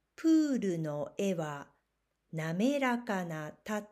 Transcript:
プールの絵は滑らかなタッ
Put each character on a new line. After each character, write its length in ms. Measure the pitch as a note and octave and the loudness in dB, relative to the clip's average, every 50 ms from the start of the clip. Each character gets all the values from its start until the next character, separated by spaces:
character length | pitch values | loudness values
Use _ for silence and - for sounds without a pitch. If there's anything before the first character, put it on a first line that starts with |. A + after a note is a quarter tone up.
| _ _ _ | _ _ _
プ 120 | - - D#4+ | 0 4 6
ー 300 | D#4+ D#4 D4+ D4 C4 A3 | 6 6 6 4 2 2
ル 200 | G3 F#3+ E3+ E3 | 2 0 0 0
の 320 | D#3+ D3+ D3 D3 D3 - - - | -2 -2 -2 -4 -4 -4 -2 -2
絵 160 | G3+ G3 F#3 | 0 0 0
は 320 | E3 D#3 D3+ C#3+ C#3+ - - _ _ _ _ _ _ _ _ _ _ _ _ | 0 -2 -4 -6 -8 -10 -14 _ _ _ _ _ _ _ _ _ _ _ _
滑 460 | - D#3+ D#3 D#3+ E3+ F#3 A3 C4+ D4 C#4 | -6 -4 -4 -2 0 2 2 2 2 2
ら 220 | C4+ B3+ A#3+ A#3+ | 2 0 0 0
か 260 | A#3+ - G3+ F#3 F3+ | -2 -2 -2 -2 -2
な 260 | E3+ D#3+ D#3 D3+ D3+ - - - | -4 -6 -8 -8 -10 -12 -12 -8
タ 160 | - G#3+ G#3 | -6 -6 -6
ッ 40 | G#3 - | -6 -8